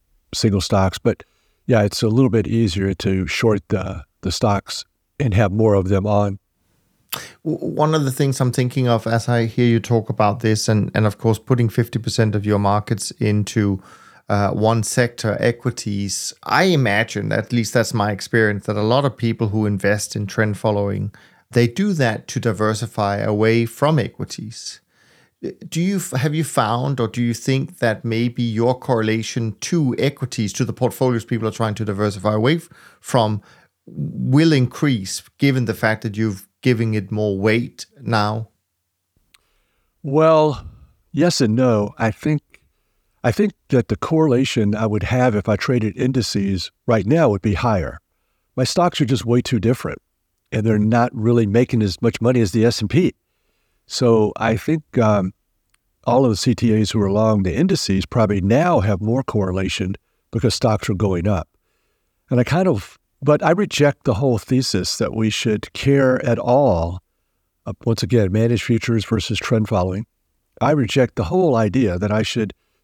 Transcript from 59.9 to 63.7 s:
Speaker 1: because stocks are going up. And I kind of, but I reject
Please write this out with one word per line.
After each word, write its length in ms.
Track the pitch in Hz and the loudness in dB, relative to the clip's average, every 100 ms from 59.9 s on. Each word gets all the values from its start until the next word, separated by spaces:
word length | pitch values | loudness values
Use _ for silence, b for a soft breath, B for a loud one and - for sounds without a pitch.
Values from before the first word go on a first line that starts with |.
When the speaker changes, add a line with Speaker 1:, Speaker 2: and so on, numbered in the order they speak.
| 95 _ _ _ | -6 _ _ _
Speaker 1:
because 240 | 113 117 - | -2 0 0
stocks 340 | 123 104 - | 0 0 -2
are 60 | 98 | -2
going 320 | 104 90 90 | 0 0 0
up. 200 | 95 76 _ _ _ _ _ _ _ - | -2 -4 _ _ _ _ _ _ _ -4
And 100 | 123 | -2
I 40 | |
kind 240 | 120 165 185 | 0 0 2
of, 300 | 113 - - _ _ | 0 -4 -16 _ _
but 220 | 135 151 | 0 2
I 60 | 156 | 2
reject 540 | 175 208 | 0 0